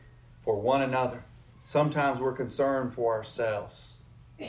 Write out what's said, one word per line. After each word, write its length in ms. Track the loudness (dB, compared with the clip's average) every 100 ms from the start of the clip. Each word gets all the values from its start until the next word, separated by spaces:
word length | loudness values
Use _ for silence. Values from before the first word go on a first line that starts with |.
| -20 -20 -20 -6
for 120 | -2 2
one 240 | 2 2
another. 400 | 2 0 0 -4 -12 -20 -20 -18
Sometimes 580 | -2 2 2 2 2 2
we're 140 | 0
concerned 600 | -2 -4 0 2 2 -2
for 220 | 0 0 0
ourselves. 840 | -2 -2 0 -2 -4 -12 -16 -20 -20 -20 -20 -14